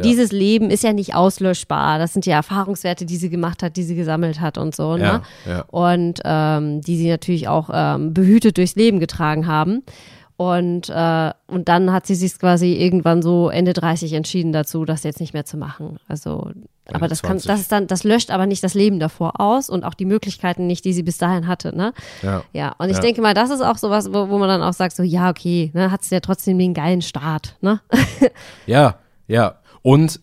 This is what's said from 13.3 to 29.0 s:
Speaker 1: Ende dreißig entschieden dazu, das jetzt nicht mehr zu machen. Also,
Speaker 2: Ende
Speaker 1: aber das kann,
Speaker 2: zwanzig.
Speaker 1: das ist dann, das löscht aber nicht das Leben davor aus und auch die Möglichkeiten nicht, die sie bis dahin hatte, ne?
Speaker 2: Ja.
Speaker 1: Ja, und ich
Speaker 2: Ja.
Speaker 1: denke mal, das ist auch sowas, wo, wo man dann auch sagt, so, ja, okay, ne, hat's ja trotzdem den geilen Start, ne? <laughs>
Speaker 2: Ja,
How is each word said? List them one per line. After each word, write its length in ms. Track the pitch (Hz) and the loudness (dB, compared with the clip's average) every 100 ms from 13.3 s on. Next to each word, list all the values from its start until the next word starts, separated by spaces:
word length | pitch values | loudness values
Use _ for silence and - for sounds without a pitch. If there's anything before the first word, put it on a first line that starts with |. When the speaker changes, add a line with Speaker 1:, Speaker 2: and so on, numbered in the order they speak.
| 175 170 | 2 2
Speaker 1:
Ende 220 | - 180 | 2 0
dreißig 400 | 180 170 165 160 | 0 0 -2 -2
entschieden 380 | 156 160 185 165 | -4 -2 -2 0
dazu, 320 | 156 151 165 | -2 -2 -4
das 200 | 160 160 | -4 -4
jetzt 160 | 151 147 | -6 -8
nicht 140 | 165 | -8
mehr 120 | 151 143 | -8 -8
zu 120 | 151 | -10
machen. 420 | 143 - 156 156 _ | -12 -12 -14 -16 _
Also, 420 | 151 - 151 - - - _ - | -10 -8 -8 -10 -14 -20 _ -10
Speaker 2:
Ende 100 | 156 | -4
Speaker 1:
aber 120 | 165 | -4
das 140 | 160 | -4
kann, 120 | - 190 | -4 -4
Speaker 2:
zwanzig. 80 | - | -2
Speaker 1:
das 120 | 202 | -2
ist 100 | 185 | 0
dann, 140 | 208 190 | -2 0
das 180 | 185 | -2
löscht 280 | 214 233 - | 2 0 0
aber 160 | 185 190 | -2 0
nicht 160 | 196 | 0
das 100 | 185 | -2
Leben 260 | 202 208 190 | 2 2 2
davor 400 | 156 - 165 - | -2 -2 -6 0
aus 300 | 202 254 262 | 0 0 0
und 140 | 185 170 | -4 -6
auch 80 | |
die 120 | - 190 | -6 -2
Möglichkeiten 600 | 214 202 - 180 175 180 | 0 -2 -4 -4 -2 -2
nicht, 180 | 175 190 | -2 -2
die 60 | |
sie 120 | 180 | -2
bis 140 | 175 160 | -2 -2
dahin 260 | 175 185 170 | 0 0 -2
hatte, 260 | 180 165 165 | -4 -6 -4
ne? 160 | 208 - - - | -4 -6 -18 -8
Speaker 2:
Ja. 200 | 98 95 - | -4 -4 -6
Speaker 1:
Ja, 240 | 156 143 - | -6 -6 -4
und 100 | 180 | -2
ich 60 | 190 | 0
Speaker 2:
Ja. 60 | |
Speaker 1:
denke 200 | 233 226 | 0 2
mal, 140 | 220 196 | 2 2
das 160 | 247 | 0
ist 100 | 277 | 0
auch 160 | - 220 | 0 0
sowas, 340 | 214 214 190 | 0 0 0
wo, 160 | 202 196 | -4 0
wo 120 | 202 | 0
man 100 | 196 | 2
dann 140 | 185 | 2
auch 100 | 170 | 0
sagt, 220 | 175 180 - | -2 -4 -2
so, 80 | |
ja, 260 | 180 175 180 | 0 2 0
okay, 400 | 170 175 175 156 165 | 0 -2 -2 0 0
ne, 160 | 185 | 0
hat's 180 | 185 - | -2 -2
ja 100 | 185 | -2
trotzdem 380 | - 190 - 185 | -2 -4 0 2
den 160 | 185 | 2
geilen 300 | 170 156 180 | 0 0 0
Start, 520 | 165 143 151 156 - - | -2 -6 -4 -6 -8 -4
ne? 180 | 190 214 - | -2 -2 2
<laughs> 400 | 240 262 - 262 - - - - | 2 2 4 2 2 -16 -16 2
Speaker 2:
Ja, 320 | 127 139 - | 4 4 2